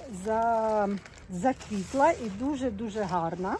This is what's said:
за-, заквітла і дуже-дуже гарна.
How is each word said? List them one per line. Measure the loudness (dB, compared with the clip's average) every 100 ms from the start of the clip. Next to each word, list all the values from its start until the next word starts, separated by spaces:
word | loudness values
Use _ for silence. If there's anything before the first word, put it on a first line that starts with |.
| 0 -6
за-, | -2 2 4 2 4 2 2 0 -6 -16 -10
заквітла | 0 0 0 -2 -6 -2 4 4
і | 4 -2 -4
дуже-дуже | -4 -2 -2 -4 -4 -2
гарна. | 0 0 0 -2 -2 -4